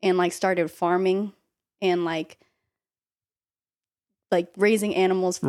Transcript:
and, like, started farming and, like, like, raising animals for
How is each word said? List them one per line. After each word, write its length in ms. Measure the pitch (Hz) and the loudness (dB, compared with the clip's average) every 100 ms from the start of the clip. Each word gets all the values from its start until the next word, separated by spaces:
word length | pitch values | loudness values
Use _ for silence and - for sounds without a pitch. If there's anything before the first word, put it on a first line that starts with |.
and, 140 | 196 180 | 0 0
like, 140 | 175 | 0
started 380 | - 190 175 160 | 0 -2 0 -2
farming 640 | - 175 180 185 190 208 - _ _ _ _ | -4 -2 0 0 0 -4 -10 _ _ _ _
and, 220 | 190 175 | -2 -2
like, 340 | 170 165 156 - _ _ _ _ _ _ _ _ _ _ _ _ _ _ _ _ _ _ _ | -2 -6 -8 -14 _ _ _ _ _ _ _ _ _ _ _ _ _ _ _ _ _ _ _
like, 180 | 180 175 - | -2 -2 0
raising 380 | 208 220 208 - | 2 2 0 0
animals 420 | 185 190 180 | 2 2 0
for 100 | 175 | 0